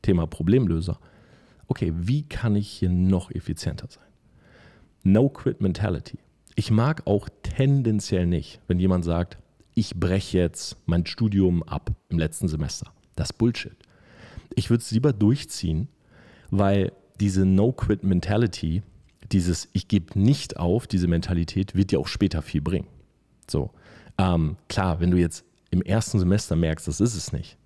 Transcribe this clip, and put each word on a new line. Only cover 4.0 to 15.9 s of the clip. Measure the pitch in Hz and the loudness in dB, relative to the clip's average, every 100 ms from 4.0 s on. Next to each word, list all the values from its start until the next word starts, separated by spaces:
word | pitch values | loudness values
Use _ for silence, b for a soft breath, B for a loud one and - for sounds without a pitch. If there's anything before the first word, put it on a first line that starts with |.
| _ _ _ b b b b b b _ | _ _ _ b b b b b b _
No-Quit-Mentality. | 95 101 135 - 131 - 98 82 98 85 - - _ _ _ - | 4 4 4 0 -6 -2 -2 0 -2 -2 -8 -16 _ _ _ -6
Ich | - | 0
mag | 110 127 160 - | 2 2 -2 0
auch | 101 - _ | 0 -2 _
tendenziell | - - 135 139 117 107 - 95 87 | -8 0 2 4 2 0 0 0 2
nicht, | 85 71 - - | 0 -4 -18 -2
wenn | 87 | 0
jemand | 92 90 85 | 2 2 0
sagt, | 85 87 - _ _ _ | -2 -2 -8 _ _ _
"Ich | - 107 92 | -4 -4 -2
breche | 87 95 - 90 | 0 0 0 0
jetzt | 87 - - - - | 0 -2 -14 -10 -2
mein | 85 82 | 0 -2
Studium | - 110 98 92 87 | -2 0 2 2 2
ab | - - - - _ | -2 -8 -6 -8 _
im | 85 | -2
letzten | 80 - 92 | -2 -2 -4
Semester." | 76 69 - - _ _ - | -2 -6 -8 -14 _ _ -8
Das | - | -6
ist | - | 0
Bullshit. | 117 113 - - B B B B B B B - | 0 0 -10 -18 B B B B B B B -6
Ich | - | 0
würd's | 117 - | -2 0
lieber | 110 143 | 0 0
durchziehen, | 104 104 139 - - 87 78 120 | 2 2 2 -4 -6 -4 -2 -4